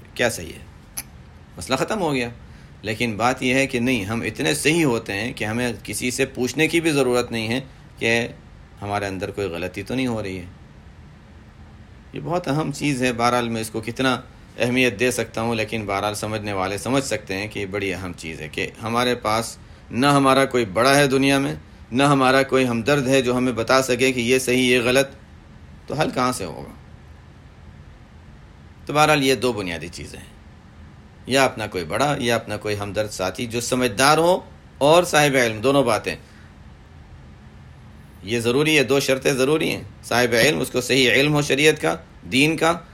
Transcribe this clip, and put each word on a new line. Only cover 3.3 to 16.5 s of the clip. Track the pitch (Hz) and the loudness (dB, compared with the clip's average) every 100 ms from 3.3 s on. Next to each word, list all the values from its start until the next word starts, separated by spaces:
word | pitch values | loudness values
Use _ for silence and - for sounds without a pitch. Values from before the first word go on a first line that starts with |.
| 131 | 0
یہ | 131 | 0
ہے | 131 139 | 0 0
کہ | 123 | 0
نہیں، | 120 123 98 | 0 0 -2
ہم | 113 | -4
اتنے | 101 - 151 | -6 -4 -2
صحیح | 143 143 170 151 | 0 0 2 2
ہوتے | 113 110 | 0 -2
ہیں | 101 117 | -6 -6
کہ | - 107 | -6 -6
ہمیں | 113 123 101 | -2 -4 -6
کسی | - 104 123 | -10 -6 -4
سے | 123 135 | -2 -4
پوچھنے | - 123 127 156 | -2 -4 0 0
کی | 165 | 2
بھی | 160 | 2
ضرورت | 143 127 123 120 | 2 2 2 -2
نہیں | 113 110 | -4 -4
ہے | 123 143 - - - | -4 -6 -16 -20 -4
کہ | 113 117 117 - - - - - | 0 0 -2 -8 -20 -20 -20 -12
ہمارے | 101 101 101 | -6 -4 -4
اندر | 95 98 | -4 -6
کوئی | 98 98 | -4 -4
غلطی | 82 90 101 | -4 -8 -8
تو | 95 123 | -6 -4
نہیں | 127 | -2
ہو | 113 | -4
رہی | 101 92 | -6 -10
ہے۔ | 87 - - - - - - - - - - - - - - - - | -12 -18 -20 -20 -20 -20 -20 -20 -20 -20 -20 -20 -20 -20 -20 -20 -16
یہ | - | -12
بہت | 143 175 175 | -6 -4 -2
اہم | 143 156 | -2 -2
چیز | 143 143 131 | -2 -2 0
ہے، | 127 | -2
بہرحال | 113 120 120 117 | 2 2 2 0
میں | 113 | -4
اس | 110 | -4
کو | 110 | -6
کتنا | 117 117 131 123 - - - - | -6 -2 0 0 -6 -20 -20 -4
اہمیت | 123 123 127 101 | 0 2 2 2
دے | 127 | 0
سکتا | 120 110 - | 0 -4 -4
ہوں، | 113 117 | -2 -2
لیکن | 107 113 101 | -4 -4 -4
بہرحال | 98 104 104 | -2 -2 -4
سمجھنے | 107 107 104 | -6 -6 -6